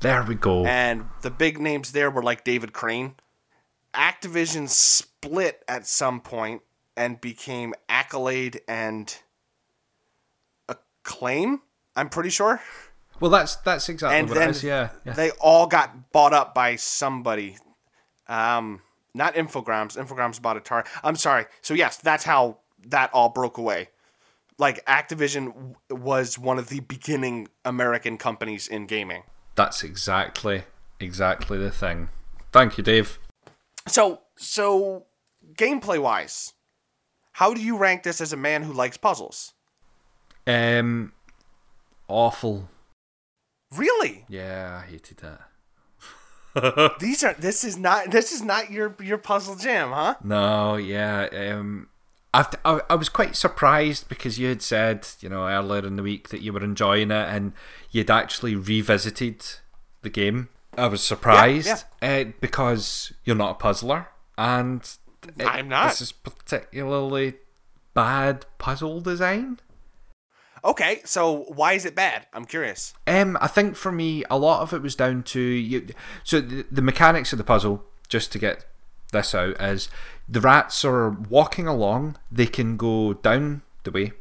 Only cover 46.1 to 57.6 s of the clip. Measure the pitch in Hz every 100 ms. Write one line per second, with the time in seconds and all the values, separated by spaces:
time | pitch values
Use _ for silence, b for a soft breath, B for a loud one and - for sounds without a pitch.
46.1 | B B B B 143 127 143 151 - 202
47.1 | 285 247 151 175 220 240 180 185 202 185
48.1 | 220 220 311 214 202 202 208 214 202 190
49.1 | 214 - 202 190 190 233 220 139 135 170
50.1 | 262 101 104 101 107 104 107 98 101 104
51.1 | 104 98 95 101 104 104 101 - _ _
52.1 | _ _ 131 147 - 156 156 - 165 156
53.1 | - 202 - - - 143 151 151 143 -
54.1 | 127 127 110 127 117 - 110 110 107 -
55.1 | - 92 95 92 98 101 101 98 98 101
56.1 | 101 - 104 107 101 104 101 104 104 107
57.1 | 107 90 104 101 B